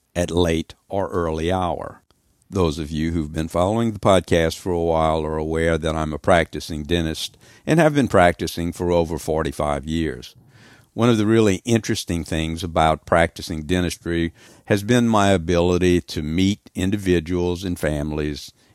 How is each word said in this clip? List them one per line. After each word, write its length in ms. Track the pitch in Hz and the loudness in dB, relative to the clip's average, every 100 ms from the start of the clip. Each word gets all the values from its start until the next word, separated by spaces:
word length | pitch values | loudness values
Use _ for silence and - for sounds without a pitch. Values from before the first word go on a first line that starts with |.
| _ 85 | _ -4
at 160 | 87 | -2
late 440 | 85 85 82 78 - - | 0 0 0 -4 -12 -10
or 200 | 98 95 | -6 -4
early 440 | 92 82 80 82 | -4 -4 -2 -2
hour." 520 | 92 90 78 - - _ _ _ _ _ | -2 -2 -6 -10 -16 _ _ _ _ _
Those 300 | 98 82 76 | 0 0 0
of 140 | 76 | -6
you 200 | 78 82 | -2 -2
who've 220 | 82 76 | -2 -4
been 140 | 78 82 | -4 -4
following 440 | 85 92 113 117 | 0 0 0 -2
the 80 | 104 | 0
podcast 600 | 110 92 - 87 82 - | 4 4 4 2 2 -2
for 120 | 98 | -4
a 80 | 87 | -2
while 460 | 85 80 80 80 78 | 0 2 2 0 -2
are 100 | 78 | -4
aware 440 | 78 80 82 82 | -4 0 0 0
that 160 | 80 80 | -2 -4
I'm 180 | 78 | -4
a 60 | 73 | -4
practicing 640 | - 87 80 76 - 78 | 2 2 2 -4 -10 -10
dentist 540 | 73 85 80 78 - _ - - - | -4 -2 -2 -4 -10 _ -20 -14 0
and 140 | 160 | 4
have 160 | 156 147 | 4 4
been 120 | 113 | 2
practicing 640 | 101 87 - 85 - 85 | 6 6 4 -6 -4 -6
for 200 | - 87 | -2 0
over 260 | 87 82 80 | 2 2 -2
forty-five 720 | - 78 76 - 76 71 73 | -4 -2 -2 -2 -2 -2 -2
years. 480 | 82 78 62 - - _ - - - _ | -2 -2 -6 -14 -20 _ -20 -20 -20 _
One 160 | - 117 | 0 2
of 80 | 107 | 4
the 80 | 104 | 4
really 380 | 113 107 92 - | 4 4 2 2
interesting 580 | 113 - 110 - 85 | 0 0 -6 -4 -4
things 400 | 82 80 80 80 | -2 -2 -2 -4
about 440 | 87 82 80 76 - | -4 2 2 2 0
practicing 560 | 87 87 - - 78 | 0 0 -2 -10 -8
dentistry 680 | 76 90 87 - 85 85 85 - - - - | -2 -2 -2 -4 -6 -2 -4 -6 -20 -20 -4
has 180 | 104 | -2
been 260 | 101 123 117 | 2 2 2
my 200 | 107 98 | 4 4
ability 720 | 95 80 85 87 90 90 87 | 4 2 2 2 2 4 2
to 200 | - - | 0 -8
meet 480 | 76 82 95 104 - - | -4 0 2 0 -6 -4
individuals 880 | 92 104 95 87 80 90 87 87 | -2 -2 0 0 0 -2 -2 -2
and 160 | 95 87 | -6 -4
families 720 | 76 76 76 76 73 71 - _ _ | -2 -2 -4 -4 -6 -6 -14 _ _